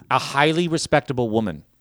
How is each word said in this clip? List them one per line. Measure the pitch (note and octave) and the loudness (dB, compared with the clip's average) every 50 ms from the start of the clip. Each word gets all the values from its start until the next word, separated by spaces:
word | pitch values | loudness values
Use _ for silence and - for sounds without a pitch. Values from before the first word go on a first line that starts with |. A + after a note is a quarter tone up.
| - - | -4 -2
A | C3 C3 | -2 -2
highly | - - - C#3 D3 D#3 D#3+ E3 F3+ E3+ | 0 -2 0 2 2 2 2 2 0 0
respectable | D#3+ D#3+ - - - D3 - - C3+ B2 B2 A2+ | -2 -4 -2 0 0 0 0 -2 -2 -2 -2 0
woman | G#2+ A2+ A2+ G2 D#2+ D2 - _ _ _ | 0 0 0 -2 -4 -8 -12 _ _ _